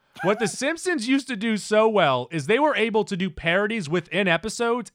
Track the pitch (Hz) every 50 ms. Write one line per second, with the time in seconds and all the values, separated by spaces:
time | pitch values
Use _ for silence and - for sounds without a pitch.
0 | _ _ - - - 180 214 214 233 190 - - 247 285 330 330 - 370 349 285
1 | 214 247 269 277 269 - 254 190 214 233 220 196 - - 214 214 220 220 214 196
2 | 170 143 131 123 127 - 170 160 135 139 214 262 302 302 247 196 220 233 202 220
3 | 202 - 196 170 196 185 - - - 165 170 196 208 214 226 226 170 139 165 180
4 | - - 156 185 208 185 165 170 - 220 - - 233 233 233 247 220 - -